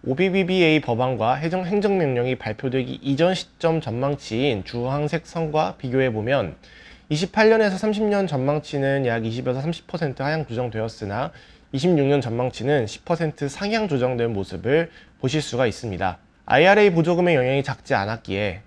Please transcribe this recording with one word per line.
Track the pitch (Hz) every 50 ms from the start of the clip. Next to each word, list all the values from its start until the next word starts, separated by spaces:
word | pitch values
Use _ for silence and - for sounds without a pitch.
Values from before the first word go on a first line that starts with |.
| -
오비비비에이 | 120 131 135 180 190 180 196 190 170 185 185 175 160 156 156
법안과 | - - 120 113 127 131 131 107 110 113 135
해정-, | 139 151 165 170 185 185
행정명령이 | 170 202 208 196 214 196 190 170 139 127 120 120 127 131
발표되기 | 123 - 110 107 - - 131 123 135 127 127 131 -
이전 | - 135 139 135 165 180 190
시점 | 185 - - _ _ - 165 160 160
전망치인 | 151 - 107 120 131 139 147 - - - 110 113 131 143 120 101 92
주황색 | - - 120 120 127 135 147 147 147 165 160 -
선과 | - - 170 165 156 147 156 160 185 185 -
비교해보면 | - 131 120 131 131 127 110 107 104 117 139 139 107 82 71 - - - - - - - - - _ _
이십팔 | 151 151 185 185 - 220 220 220
년에서 | 220 220 214 208 190 185
삼십 | - 214 214 208 214
년 | 208 208 202 196 175
전망치는 | 147 131 127 139 147 151 147 - - 143 135 135 139 139 135
약 | 123 113 113 110
이십에서 | 113 110 123 123 131 123 131
삼십 | 135 160 170 - - -
퍼센트 | - 165 165 143 123 -
하향 | 135 143 156 160 151
조정되었으나, | - 117 110 123 120 110 110 110 113 110 - 113 98 101 113 135 160 - - - - - - _ _
이십육 | - 135 135 180 180 151 139
년 | 135 143 143
전망치는 | 123 120 113 117 123 127 - - 107 131 147 143 113
십 | 104 - - _
퍼센트 | - 175 160 170 156 147 - 147 139
상향 | 139 - 196 202 220 226 214 190
조정된 | 147 131 120 127 127 120 117 117 113
모습을 | 98 95 - - 87 87 113 139 160 170 165 - - - _ _ _
보실 | - 131 135 156
수가 | 143 - - 120 131
있습니다. | 117 101 - - 113 95 85 98 92 87 - _ _ _ _ _
아이알에이 | - - 131 160 185 202 214 208 202
보조금의 | 175 165 160 170 175 170 180 175 170
영향이 | 139 123 127 135 139 135
작지 | - 127 - - - 135
않았기에 | 107 98 104 113 113 _ - 95 98 104 101 85 90 -